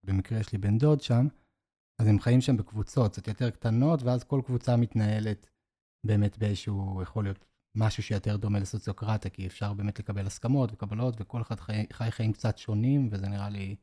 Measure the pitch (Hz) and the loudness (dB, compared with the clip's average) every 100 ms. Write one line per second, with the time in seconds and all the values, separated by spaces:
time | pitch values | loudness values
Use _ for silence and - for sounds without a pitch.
0 | 95 95 - 110 107 101 101 107 147 151 | 0 -2 0 -4 -2 -2 2 4 4 4
1 | - 120 139 - _ _ _ _ _ _ | 4 2 2 0 _ _ _ _ _ _
2 | 110 101 - 127 127 117 101 110 98 - | 4 4 6 4 4 0 0 -6 -2 2
3 | 110 - 107 107 123 - 117 110 143 160 | 2 0 -8 -2 -4 -2 0 2 4 2
4 | 123 123 - 139 123 123 - 120 120 113 | 0 -2 0 -2 0 -4 2 2 2 2
5 | 107 107 110 104 _ _ _ _ _ _ | 2 0 -2 -6 _ _ _ _ _ _
6 | 107 107 104 104 104 101 - 101 95 95 | 0 2 2 0 -2 -2 -2 -4 -4 -4
7 | 92 - 101 95 - _ _ 107 110 - | -6 -4 -4 -6 -12 _ _ 0 0 0
8 | - 104 110 101 104 104 98 107 - 98 | -4 -2 0 -2 0 0 -2 -6 -6 -6
9 | 107 110 95 - 92 - 104 101 101 - | -2 -2 -2 -8 -10 -6 -6 -2 -4 -4
10 | - 101 98 - 117 139 123 110 104 107 | -6 -4 -6 -4 0 2 0 -4 -8 -2
11 | 127 113 101 117 113 110 - 107 107 - | -2 -4 -8 -6 -6 -8 -4 -4 -4 -4
12 | 113 - 110 107 117 - - 104 120 143 | -6 0 -2 0 -2 -2 -2 0 4 4
13 | 127 101 98 101 101 101 98 101 | 2 -2 -4 -4 -6 -6 -8 -10